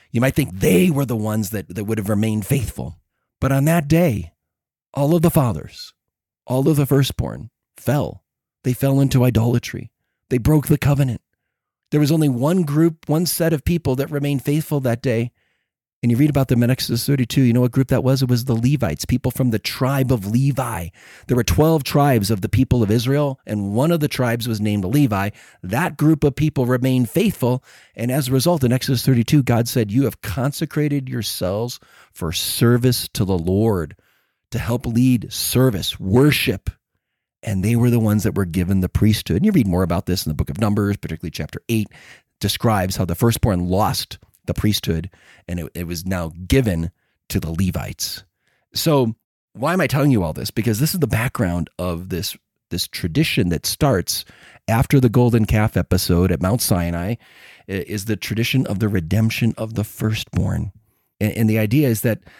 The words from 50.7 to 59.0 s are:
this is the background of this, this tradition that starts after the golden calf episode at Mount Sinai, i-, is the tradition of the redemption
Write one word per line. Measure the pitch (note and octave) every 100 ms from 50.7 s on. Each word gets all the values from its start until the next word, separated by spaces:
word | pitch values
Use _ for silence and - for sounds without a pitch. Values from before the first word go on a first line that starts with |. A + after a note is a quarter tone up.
| G#2+
this | D#3
is | F#3+
the | A2+
background | G#2+ B2+ - F#2 F2 D2+ -
of | F2+ E2+ F#2+
this, | F2 - - _ _ _
this | F2 -
tradition | - - D#3 D#3+ - F2+
that | D#2+ -
starts | - D3+ G2+ - - - - - - -
after | A#2 C3 C#3+
the | B2
golden | G#2+ B2 A2+
calf | G#2+ G#2+ G#2+ F#2+
episode | - F#2 - F2 F2+
at | E2
Mount | F#2 A#2+
Sinai, | - F2+ E2+ E2+ F2+ A#2 _ - - - -
i-, |
is | F#2+ - G2+ G#2+
the | G#2
tradition | - G#2 B2+ C3+ -
of | G2
the | G#2+
redemption | G2